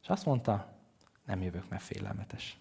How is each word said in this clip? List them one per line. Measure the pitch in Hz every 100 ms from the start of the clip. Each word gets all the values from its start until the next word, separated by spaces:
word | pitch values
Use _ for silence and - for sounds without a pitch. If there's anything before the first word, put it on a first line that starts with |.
És | -
azt | 202 -
mondta: | 131 113 101 - - - _ - _ -
"Nem | 95
jövök, | 92 87 -
mert | 104
félelmetes." | - 98 98 101 104 - - -